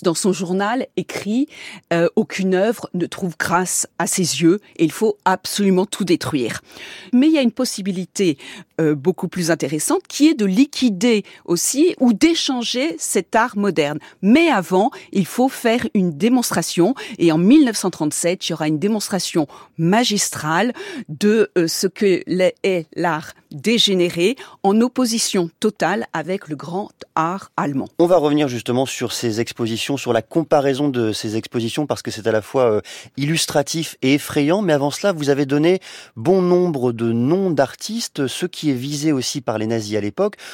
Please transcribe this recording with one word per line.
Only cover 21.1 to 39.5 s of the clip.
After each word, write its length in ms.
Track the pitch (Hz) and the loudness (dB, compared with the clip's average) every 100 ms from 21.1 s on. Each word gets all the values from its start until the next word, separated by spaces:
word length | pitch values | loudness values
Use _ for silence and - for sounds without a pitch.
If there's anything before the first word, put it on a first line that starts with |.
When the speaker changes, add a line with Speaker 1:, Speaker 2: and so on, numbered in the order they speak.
Speaker 1:
de, 400 | 151 208 220 - - | 0 2 4 2 0
euh, 100 | 165 | 0
ce 180 | - 190 | 0 -4
que 360 | - 202 180 - | 0 0 0 0
l'est, 280 | 175 185 - | 0 0 0
est 240 | 196 185 160 - | -2 -2 -4 -4
l'art 380 | 175 156 - - _ | -2 -2 -6 -18 _
dégénéré 840 | 147 156 233 208 185 175 170 180 269 - - | -6 0 2 2 2 0 2 0 0 -8 -2
en 180 | 196 214 | 2 4
opposition 720 | 247 - 254 226 - 202 170 - | 2 0 -2 0 -2 -2 -2 -2
totale 460 | 214 - 165 208 226 | -2 0 -2 -2 -4
avec 340 | 165 156 196 - | -6 -6 -8 -8
le 80 | 143 | -12
grand 320 | 143 180 208 - - | -8 -8 -10 -14 -8
art 360 | - 160 185 - - | -4 -2 -4 -8 -6
allemand. 300 | 143 135 95 - | -4 -4 -4 0
Speaker 2:
On 80 | 170 | 4
va 100 | 180 | 4
revenir 320 | 147 147 147 | 4 2 0
justement 380 | 120 - 123 131 | -2 -2 0 -2
sur 260 | - 120 | -4 -6
ces 300 | - 120 107 | -4 -2 -2
expositions, 560 | 120 - 117 113 - 139 | -4 -4 -4 -4 -4 -4
sur 160 | - | 0
la 80 | 113 | 0
comparaison 640 | - 170 156 156 139 131 147 | 0 -2 2 2 2 0 0
de 240 | 123 113 | 0 -2
ces 240 | 104 110 107 | -2 -4 -6
expositions 500 | - 123 113 127 143 | -4 -4 -4 -4 -4
parce 140 | 117 | -4
que 100 | - | -6
c'est 160 | 110 107 | -6 -2
à 60 | |
la 80 | 110 | -2
fois, 220 | 104 135 | 0 2
euh, 180 | 123 104 - - - - | 2 2 -2 -12 -14 -6
illustratif 800 | 143 160 - 151 139 165 160 - | -2 -2 -2 -2 -2 -4 -8 -2
et 140 | 131 | 0
effrayant, 480 | 139 - 156 143 185 | 0 0 0 2 2
mais 100 | 196 | 2
avant 180 | 147 143 | 0 0
cela, 220 | - 202 | -2 -2
vous 160 | 170 143 | 0 0
avez 160 | 139 | 0
donné 360 | 143 143 160 185 - - - - | 0 2 2 2 -2 -20 -18 -4
bon 240 | 117 190 | 2 2
nombre 520 | 180 180 180 143 123 | 4 4 2 0 -2
de 100 | 113 117 | 0 0
noms 380 | 117 123 180 190 | 0 2 0 2
d'artistes. 800 | 143 131 - - 226 - - 131 | 2 0 -2 -10 -8 -8 -4 -6
Ce 180 | - 175 | -4 -8
qui 240 | - 156 | -4 -2
est 40 | |
visé 380 | 127 135 147 151 | -2 -4 -4 -2
aussi 300 | 139 120 147 | 0 -2 -6
par 160 | 123 | -4